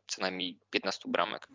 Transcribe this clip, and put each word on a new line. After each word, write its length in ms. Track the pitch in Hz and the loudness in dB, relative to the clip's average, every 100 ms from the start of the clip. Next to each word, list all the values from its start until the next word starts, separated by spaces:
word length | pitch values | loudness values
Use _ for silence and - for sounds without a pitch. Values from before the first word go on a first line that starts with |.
| - | -10
co 140 | - | -2
najmniej 380 | 95 92 90 - _ | 0 0 -2 -6 _
piętnastu 400 | 104 95 - - | 0 0 -2 0
bramek. 380 | 85 104 - - | 2 2 0 -6